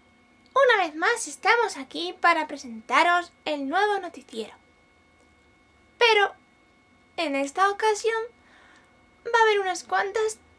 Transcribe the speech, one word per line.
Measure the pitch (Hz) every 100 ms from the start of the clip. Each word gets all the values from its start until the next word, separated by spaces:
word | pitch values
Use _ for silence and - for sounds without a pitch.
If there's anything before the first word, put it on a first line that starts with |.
| _ _ _ _ _
una | - 539 440
vez | 339
más | 311 370 466 -
estamos | - 370 466 453 285
aquí | 269 294 339 370
para | 359 330 311
presentaros | 285 262 226 - 254 339 349 349 _
el | - 294 277
nuevo | 339 415 403
noticiero. | 359 294 - 226 208 - _ _ _ _ _ _ _ _ _ _ _ _ _ -
Pero | 480 415 403 - _ _ _ _ _ _ _ -
en | 330
esta | 277 277 320 392
ocasión | 403 440 427 440 453 466 - _ - - - _ _ _ _ -
va | 466
a |
haber | 440 415
unas | 381 349
cuantas | - 381 392 415 440 - _